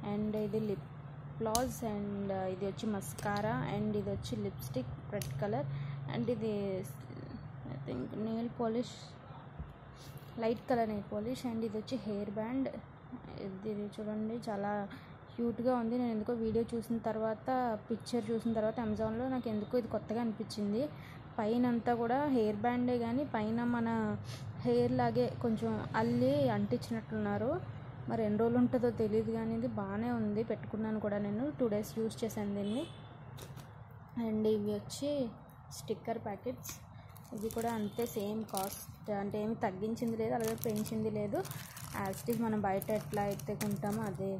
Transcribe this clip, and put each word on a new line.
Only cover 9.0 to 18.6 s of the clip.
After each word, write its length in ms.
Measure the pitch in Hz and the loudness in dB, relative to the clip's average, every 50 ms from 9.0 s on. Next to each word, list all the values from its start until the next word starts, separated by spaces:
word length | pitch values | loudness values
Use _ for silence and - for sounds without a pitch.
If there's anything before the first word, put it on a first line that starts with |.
| - - - - - - - - - - - - - - - - - - - - - - - - - - - 240 226 | -12 -14 -14 -14 -14 -14 -14 -12 -12 -14 -10 -10 -10 -10 -10 -14 -16 -16 -16 -14 -14 -14 -12 -14 -14 -12 -6 0 2
లైట్ 200 | 220 240 226 - - 262 | 2 2 2 2 2 4
కలర్ 180 | 233 226 214 214 | 4 4 2 0
నెయిల్ 120 | 208 202 - - | -2 -4 -2 -4
పాలిష్, 320 | 208 208 226 262 254 - 254 226 | -2 0 -2 -2 -2 -2 -2 0
and 160 | 226 220 226 | 0 0 0
ఇది 80 | 202 214 208 | -2 -2 -4
వచ్చి 160 | - 262 247 196 214 | -2 -4 -2 -2 0
హెయిర్ 260 | 208 202 208 202 202 220 | 0 0 0 -2 -2 -2
బ్యాండ్. 300 | 214 226 254 269 269 - - 226 - - - - - - - - - - - - - | -2 0 2 0 0 0 -2 -6 -10 -12 -16 -16 -14 -12 -12 -10 -10 -10 -10 -6 -6
ఇది, 240 | 202 190 190 196 214 214 | -6 -6 -6 -4 -4 -2
ఇది 120 | 202 208 208 202 - | -2 -4 -6 -6 -6
చూడండి, 400 | 220 208 214 214 214 214 226 240 233 240 | -4 -2 -2 -2 -2 -2 -2 -2 -2 -2
చాలా 240 | 214 196 202 208 208 208 202 196 - - - - - - - - - | -2 0 0 0 0 0 -2 -4 -6 -12 -14 -14 -16 -16 -16 -12 -2
క్యూట్గా 400 | - 233 233 233 233 233 254 254 247 | 0 2 2 2 2 4 4 4 4
ఉంది. 140 | 233 226 233 247 | 4 2 2 2
నేను 120 | 247 240 226 | 2 2 2
ఎందుకో 180 | 214 214 208 240 233 | 0 2 0 0 2
వీడియో 220 | 226 226 214 226 233 233 | 2 4 4 4 2 2
చూసిన 260 | 233 233 208 - 233 226 214 | 0 -2 0 0 -2 0 2
తర్వాత, 400 | 226 214 220 220 220 220 214 - - 262 254 254 240 220 208 - - | 0 0 2 2 0 0 0 0 2 2 4 4 2 2 0 0 -2
పిక్చర్ 360 | 233 202 - - - 240 220 214 | -2 -2 -2 0 0 0 2 2
చూసిన 200 | 233 226 - 233 226 | 0 2 2 2 2
తర్వాత 200 | 220 | 4